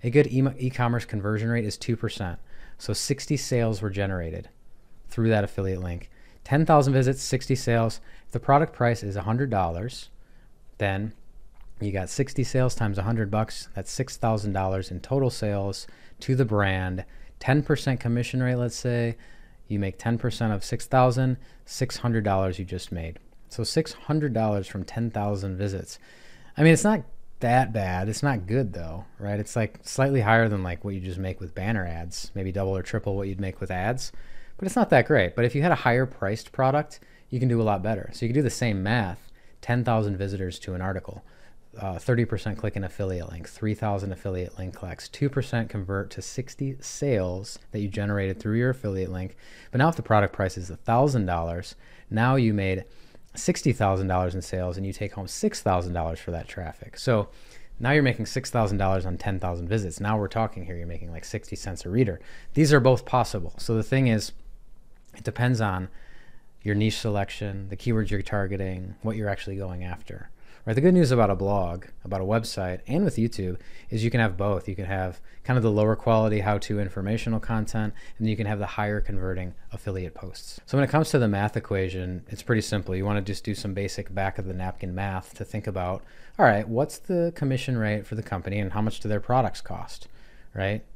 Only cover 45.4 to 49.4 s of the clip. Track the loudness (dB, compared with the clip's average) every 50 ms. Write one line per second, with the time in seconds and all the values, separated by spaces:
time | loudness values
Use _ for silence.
45.4 | -4 -2 -2 -2 -2 -2 -4 -6 -4 -2 -2 -2 -2 -4 -8 -12 -12 -8 -8 -8
46.4 | -8 -8 -6 -6 -6 -6 -6 -8 -10 -12 -8 -4 0 2 2 2 2 0 -2 -4
47.4 | -6 -10 -12 -16 -16 -8 -6 -4 -4 -2 -2 -2 0 0 0 2 0 0 -2 -2
48.4 | -2 0 0 2 2 2 0 0 -4 -4 -2 -2 -2 -2 -4 -6 -6 -6 -10 -14